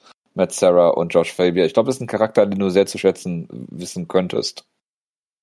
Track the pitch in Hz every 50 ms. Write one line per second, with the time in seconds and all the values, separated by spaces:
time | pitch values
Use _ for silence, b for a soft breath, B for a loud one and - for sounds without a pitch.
0 | b b b _ _ _ - 90 92 87 - - - 92 87 90 87 85 - -
1 | 87 85 - 87 82 - - - 90 90 85 92 87 80 - - 110 135 127 127
2 | 123 117 - 101 110 110 - - 104 101 98 98 98 95 90 98 98 - - -
3 | - 95 92 - - 90 87 85 80 - - 60 62 - - 78 90 - - 92
4 | 85 - - 92 92 87 - 58 - - - - - _ _ _ _ _ _ _
5 | _ _ _ _ _ _ _ _